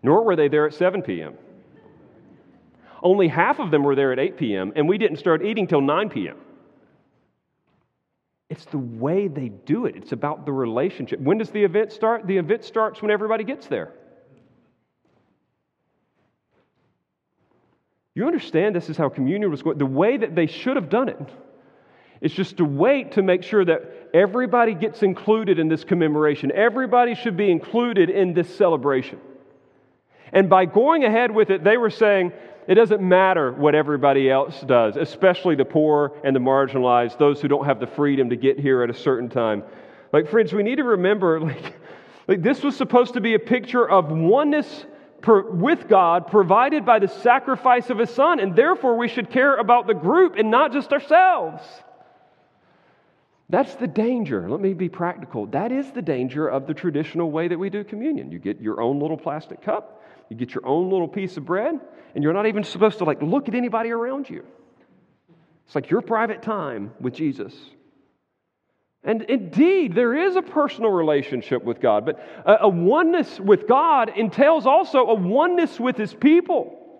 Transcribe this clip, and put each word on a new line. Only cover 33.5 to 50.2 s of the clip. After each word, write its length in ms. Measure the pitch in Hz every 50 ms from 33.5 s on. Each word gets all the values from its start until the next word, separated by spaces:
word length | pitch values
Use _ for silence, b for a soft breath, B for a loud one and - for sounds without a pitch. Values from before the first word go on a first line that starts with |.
what 240 | 123 143 143 151 147
everybody 560 | 151 151 139 151 139 127 143 139 135 135 131
else 300 | 131 135 143 - 156 -
does, 360 | - 127 131 120 113 107 104
especially 600 | 143 160 147 - - - 190 175 - - 185 160
the 80 | 135 131
poor 480 | - - 165 151 156 151 147 147 139 139 B B
and 140 | 143 135
the 40 | 131
marginalized, 800 | 123 131 135 135 139 127 131 135 123 123 123 120 120 117 - -
those 220 | - 143 143 143 -
who 60 | 143
don't 160 | 143 143 135
have 160 | - - 104
the 80 | 123 113
freedom 420 | - - 147 143 143 135 131 120
to 60 | 123
get 200 | 120 123 135 139
here 280 | - 143 139 131 127 123
at 60 | 117
a 40 | 117
certain 340 | - - 151 135 117 123 117
time." 360 | - 135 117 110 107 101 - B B B B B B B B B B
Like, 160 | 151 151 -
friends, 240 | - 233 220 170 170
we 100 | 208 202
need 140 | 220 254
to 80 | 294 285
remember, 560 | 240 220 190 175 185 208 214 185 175 160 160
<laughs> 80 | 160 160
like, 260 | 127 - - - - - B B B B B B B B B -
like, 120 | 185 196
this 220 | 160 220 277 262 -
was 140 | 285 -
supposed 380 | - 262 - - 247 240 240 247
to 60 | 247
be 140 | 190 233 226
a 60 | 214
picture 480 | 220 - 226 247 - - - 247 233 147
of 220 | 180 190 170 147 160
oneness 760 | 160 165 165 214 269 302 294 294 302 - - - - - B B B B B B B -
per-, 280 | - 220 196 196 220
with 380 | 185 170 175 185 - - - -
God 400 | 185 190 185 170 170 180 170 -
provided 580 | - 208 196 165 190 214 247 277 311 302 196
by 140 | 247 233 220
the 80 | 196 185
sacrifice 840 | - - - 240 240 269 269 269 269 - - 262 247 247 240 240
of 80 | 254 202
His 120 | 233 226
Son, 280 | 233 - 269 320 349 302
and 160 | 190 196 170
therefore 420 | 196 262 320 370 - - 254 233
we 120 | 226 240 226
should 200 | - - 208 -
care 280 | - 262 262 285 277
about 320 | 214 226 196 240 240 240 208
the 60 | 220
group 420 | 175 143 175 - -